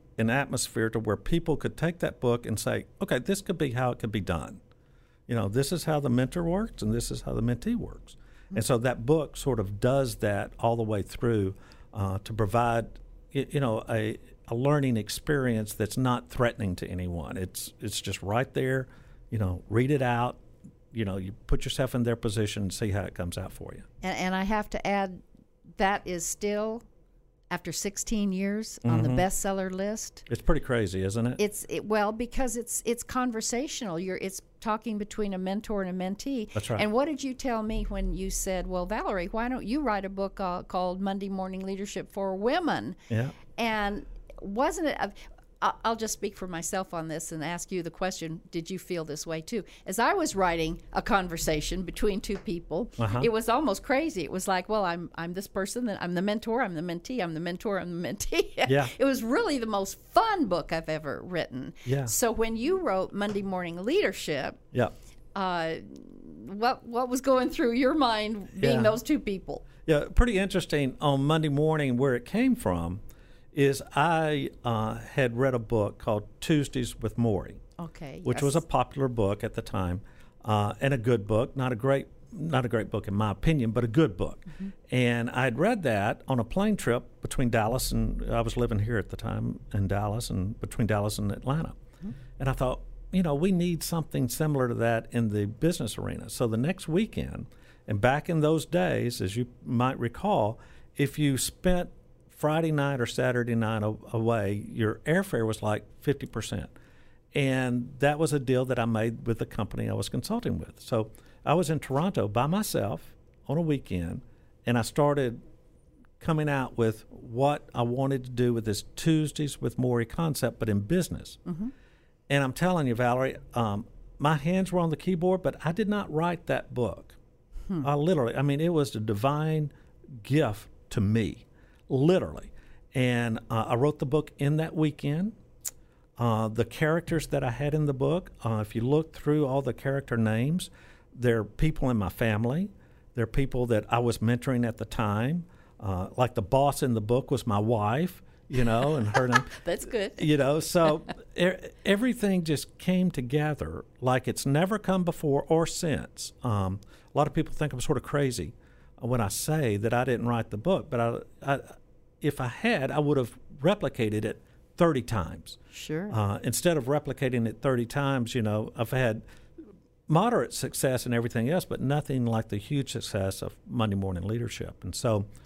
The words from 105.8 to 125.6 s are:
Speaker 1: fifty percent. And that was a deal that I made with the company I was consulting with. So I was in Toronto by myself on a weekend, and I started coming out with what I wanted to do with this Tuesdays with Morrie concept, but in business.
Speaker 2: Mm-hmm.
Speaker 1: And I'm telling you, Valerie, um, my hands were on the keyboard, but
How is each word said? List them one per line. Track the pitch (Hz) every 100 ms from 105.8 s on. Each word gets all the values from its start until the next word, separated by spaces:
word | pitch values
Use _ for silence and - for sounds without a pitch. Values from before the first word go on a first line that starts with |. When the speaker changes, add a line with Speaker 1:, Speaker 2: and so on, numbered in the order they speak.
| - -
Speaker 1:
fifty | 147 139 131
percent. | 117 - 101 - - - - - - _
And | 143 135 131 127 123 120 -
that | 143 147
was | 160
a | 147
deal | 123 127
that | 131 123
I |
made | 117 110 113 117 120
with | 113
the |
company | 110 - 101 117 110
I |
was | 104 -
consulting | 123 - 233 - 85
with. | - -
So | - 117 107 - - -
I | -
was | 170 156
in | 156
Toronto | - 135 190 143 107
by | 117 143
myself | 202 208 - 104 - - - - - -
on | 151
a |
weekend, | 160 139 - 90 85 - - - - -
and | 120 120
I |
started | 110 - 147 143 123 123 - - - - - - - _
coming | - 156 151
out | 139 127 -
with | 113 104 -
what | - 123 117 139 147 -
I | 123
wanted | 120 123 135 135
to | 127
do | 120 120
with | 117
this | 110 101 -
Tuesdays | - 165 156 151 - 143 -
with | 127 -
Morrie | 127 120 113
concept, | - 165 131 117 -
but | 110
in | 101
business. | 101 180 - - - - 175
Speaker 2:
Mm-hmm. | 165 240 - - - _ _ -
Speaker 1:
And | 143
I'm | 135
telling | - 180 180 131
you, |
Valerie, | 117 120 127 135 - -
um, | 120 110 101 - - - -
my | 143
hands | 151 165 185 185
were | 175
on | 165
the | 151
keyboard, | 185 175 185 185
but | 147 -